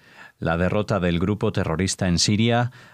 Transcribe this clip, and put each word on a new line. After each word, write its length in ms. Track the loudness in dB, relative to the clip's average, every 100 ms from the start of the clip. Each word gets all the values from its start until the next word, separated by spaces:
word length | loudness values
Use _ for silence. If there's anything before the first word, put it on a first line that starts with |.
| -20 -20 -20 -6
La 160 | -2 0
derrota 420 | 0 0 0 0
del 220 | 0 0
grupo 320 | 0 0 -2
terrorista 560 | -2 -2 -2 -2 -2 0
en 100 | 0
Siria 540 | 2 2 2 2 0 -6 -20